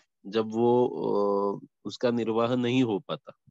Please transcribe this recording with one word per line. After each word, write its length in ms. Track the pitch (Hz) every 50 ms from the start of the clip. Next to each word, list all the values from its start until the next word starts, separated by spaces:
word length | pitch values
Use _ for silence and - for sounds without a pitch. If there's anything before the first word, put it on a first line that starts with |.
| _ _ _ _ -
जब 200 | 101 98 110 110 110 107
वो, 360 | 113 117 120 120 123 123 -
अ, 800 | - 78 113 110 104 101 101 101 101 101 101 101 98 98 - - _ _ -
उसका 260 | 104 - - - 123
निर्वाह 460 | 120 120 113 113 110 113 117 117 127
नहीं 260 | 123 120 120 113 123 131
हो 160 | 113 104 92
पाता, 340 | - - 80 - - - - _ _ _